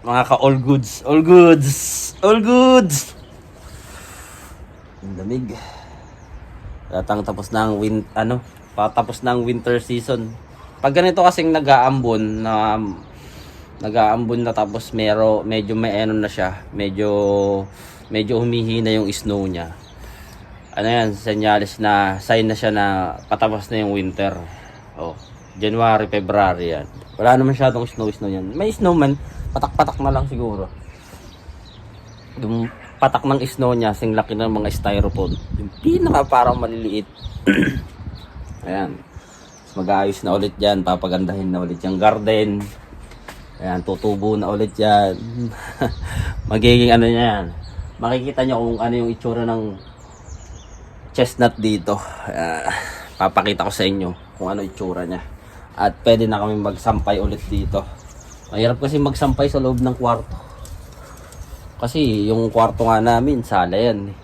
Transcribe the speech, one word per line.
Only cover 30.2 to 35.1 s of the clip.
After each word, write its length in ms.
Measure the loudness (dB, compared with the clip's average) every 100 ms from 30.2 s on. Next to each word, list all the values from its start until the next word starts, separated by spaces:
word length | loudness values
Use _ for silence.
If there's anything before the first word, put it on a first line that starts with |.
| -2
siguro. 400 | -4 -6 -6 -8 -12 -20 -20 -20 -20 -20 -20 -20 -20 -20 -20 -20 -20 -20 -20 -20 -10
Yung 320 | -4 -2 -4 -8 -20 0
patak 300 | 0 0 0
ng 160 | -2
snow 320 | -2 -2 0
niya, 160 | 2 0
sing 240 | 0 -2
laki 240 | 0 -2 -2
ng 80 | -2
mga 220 | -2 -2
styrofoam. 640 | -2 -2 0 0